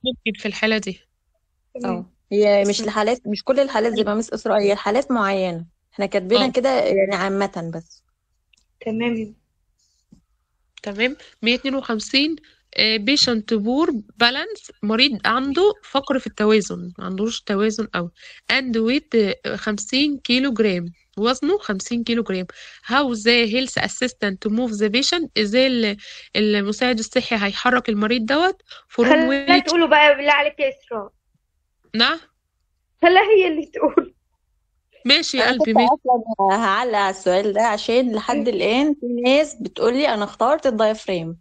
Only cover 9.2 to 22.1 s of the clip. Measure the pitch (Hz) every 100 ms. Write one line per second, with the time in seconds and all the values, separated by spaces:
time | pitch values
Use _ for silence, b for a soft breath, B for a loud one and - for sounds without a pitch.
9.2 | 214 - _ _ _ _ _ _ _ _
10.2 | _ _ _ _ _ - - 202 247 285
11.2 | b b 220 247 277 269 262 226 - 269
12.2 | 294 320 b b b - 214 220 208 285
13.2 | - 233 208 226 208 262 339 254 - -
14.2 | 233 269 359 415 - - 208 220 277 220
15.2 | - 233 269 277 403 415 - 269 277 269
16.2 | - - 214 220 - 180 175 180 - 190
17.2 | 220 226 - 202 214 214 214 175 170 _
18.2 | B B _ 240 262 226 226 269 - 233
19.2 | 202 - - 208 - 208 - 262 294 277
20.2 | - 247 277 220 214 180 175 170 _ -
21.2 | 220 262 294 403 - 196 - 240 233